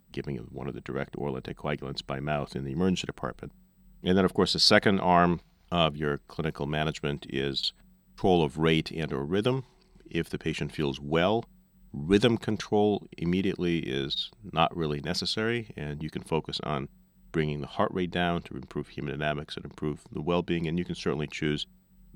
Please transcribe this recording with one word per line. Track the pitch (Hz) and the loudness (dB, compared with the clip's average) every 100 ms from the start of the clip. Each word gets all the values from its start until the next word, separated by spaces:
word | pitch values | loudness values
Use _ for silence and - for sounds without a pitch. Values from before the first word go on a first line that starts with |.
| _ | _
giving | 67 - 65 64 | -10 -8 -8 -10
one | 65 67 | -10 -8
of | |
the | 64 | -8
direct | - 65 69 - | -6 -6 -6 -6
oral | 71 65 | -4 -4
anticoagulants | - - 76 73 67 69 | -8 -8 -4 -4 -6 -8
by | - 67 | -6 -6
mouth | 73 73 67 67 | -2 -2 -2 -6
in | |
the | 69 | -4
emergency | 71 92 90 - | 0 2 2 -2
department. | - 64 - - - _ _ - - | -6 -8 -8 -12 -16 _ _ -20 -6
And | - 95 | 2 4
then, | |
of | 92 | 4
course, | - 90 | 4 2
the | 85 | 4
second | - 104 110 98 | 6 6 6 4
arm | 90 90 87 85 - _ _ | 6 6 6 4 -4 _ _
of | 87 80 73 | 2 2 2
your | 76 73 - | 0 -2 -4
clinical | - 80 - 71 | -6 -4 -4 -2
management | 76 78 - 73 71 - | 0 -2 -2 -4 -4 -4
is | 65 69 65 - - - _ _ - | -4 -2 -2 -4 -6 -16 _ _ -2
control | 101 90 | 4 6
of | 76 78 | 4 2
rate | 80 80 78 | 4 4 2
and | 82 78 | -4 -4
or | 69 | -4
rhythm. | 71 95 120 131 123 _ _ - - | -2 0 0 0 -4 _ _ -20 -6
If | 85 80 | -4 -4
the | 76 | -4
patient | 82 78 73 | -4 -4 -4
feels | - 71 67 | -2 -2 -4
well, | 71 80 90 113 - - _ _ - | 0 2 4 2 -2 -14 _ _ -14
rhythm | 69 76 101 120 113 | -8 2 4 6 2
control | - 104 - 107 104 101 - - | 0 -4 0 2 4 2 -4 -4
immediately | 82 92 98 - 87 85 | 0 2 0 0 0 0
is | - 65 69 - - - 98 | 0 -2 -2 -4 -6 -10 -4
not | 82 82 87 | 2 2 2
really | 78 73 | -2 -2
necessary, | 73 90 92 - 110 120 107 - | -4 -4 -4 -2 -2 -4 -6 -10
and | 73 73 | -8 -6
you | 78 | -6
can | - | -8
focus | - 80 - 73 | -2 -2 -2 -6
on | - 71 69 - _ _ - | -4 -4 -4 -10 _ _ -4
bringing | 80 76 73 | 0 0 -2
the | 67 | -4
heart | - 104 | -2 0
rate | 90 90 | 0 -2
down | 90 87 85 | 0 0 0
to | - | -4
improve | 67 64 76 71 | -12 -8 -8 -8
hemodynamics | - 71 69 76 73 76 - | -8 -6 -2 -2 -2 -6 -10
and | |
improve | - - 76 76 - | -12 -6 -6 -6 -8
the | - | -6
well-being. | 76 87 85 85 82 | 0 0 2 0 0
And | 87 | -2
you | |
can | 87 | -2
certainly | 85 87 71 73 | -4 -2 -2 -4
choose | - 78 73 - _ _ - - | -2 0 0 -4 _ _ -20 -20